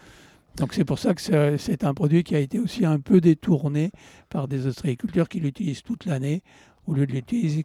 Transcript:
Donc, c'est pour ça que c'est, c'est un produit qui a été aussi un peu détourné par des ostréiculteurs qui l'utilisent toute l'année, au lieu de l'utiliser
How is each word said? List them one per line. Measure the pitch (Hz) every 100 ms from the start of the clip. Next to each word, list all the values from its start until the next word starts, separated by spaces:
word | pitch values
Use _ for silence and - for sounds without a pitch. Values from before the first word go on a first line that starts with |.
| - - - _ _ -
Donc, | 165
c'est | -
pour | 147 220
ça | 247
que | 175
c'est, | - 160 147 147
c'est | - 156
un | 160
produit | 139 151 165
qui | 175
a | 156
été | 139 -
aussi | 226 -
un | 180 151
peu | 139 190
détourné | 170 156 - 156 147 147 165 - - - -
par | 165 135
des | 135 131
ostréiculteurs | 123 156 123 208 - 254
qui | 190
l'utilisent | 147 135 185 -
toute | - 233
l'année, | 190 135 135 165 - - - _ -
au |
lieu | 143 139
de |
l'utiliser | 131 127 240 170 151